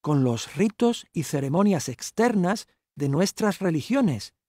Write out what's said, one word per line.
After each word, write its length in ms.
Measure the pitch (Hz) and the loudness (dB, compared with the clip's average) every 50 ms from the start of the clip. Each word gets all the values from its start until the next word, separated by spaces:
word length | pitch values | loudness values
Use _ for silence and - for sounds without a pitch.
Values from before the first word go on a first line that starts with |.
con 240 | _ 151 151 143 131 | _ 0 2 2 2
los 300 | 123 117 113 - - - | 2 0 -2 -6 -10 -2
ritos 520 | 143 190 226 - _ 240 233 240 - - _ _ | 0 0 0 2 _ 2 2 2 0 -8 _ _
y 120 | 170 147 | -6 -6
ceremonias 640 | - - 143 135 139 135 175 202 208 196 156 - - | -4 -4 -4 -2 0 2 2 4 4 2 2 0 -6
externas 760 | 123 - - - - - 220 240 - 202 175 175 196 214 - _ _ _ _ _ _ | -10 -10 -12 -14 -2 0 0 2 2 2 2 0 0 -2 -6 _ _ _ _ _ _
de 120 | - 143 139 | -4 -2 0
nuestras 500 | 139 147 185 202 - - 226 214 185 - | 2 2 0 0 -2 -2 -2 -2 -2 0
religiones. 760 | 190 185 165 156 127 - 233 277 269 196 139 104 - - _ _ _ | -2 0 0 0 -2 0 0 2 2 2 0 -2 -6 -12 _ _ _